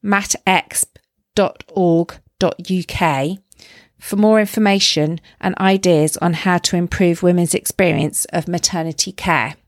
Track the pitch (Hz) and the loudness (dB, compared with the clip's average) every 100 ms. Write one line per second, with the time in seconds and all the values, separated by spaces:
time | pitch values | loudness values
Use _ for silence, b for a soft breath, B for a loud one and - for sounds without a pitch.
0 | 208 202 196 - - 185 - - - - | -2 -4 -2 -4 0 0 0 -6 -6 -8
1 | _ _ _ - 190 - - - 180 165 | _ _ _ -2 -2 -2 -10 0 2 2
2 | 170 - _ _ 190 - 175 185 170 - | 0 -8 _ _ -2 -2 -4 -4 -4 -2
3 | 170 139 143 190 _ B B B B B | 0 0 -2 -6 _ B B B B B
4 | - 202 214 220 208 - 208 196 - - | -6 2 4 4 2 0 2 2 2 0
5 | 151 165 b b 185 - 190 190 185 160 | -2 -4 b b -6 0 2 2 4 4
6 | 151 - 170 165 190 180 - 180 175 - | 2 0 -2 0 0 0 0 -2 -2 0
7 | 180 165 175 180 170 - - - 185 123 | 0 2 2 2 2 0 -4 0 0 2
8 | 151 - - 175 160 175 - 185 165 156 | -2 -4 -4 -6 -4 -4 -4 -4 -6 -6
9 | - - - 156 117 147 | -8 -6 -2 0 0 -6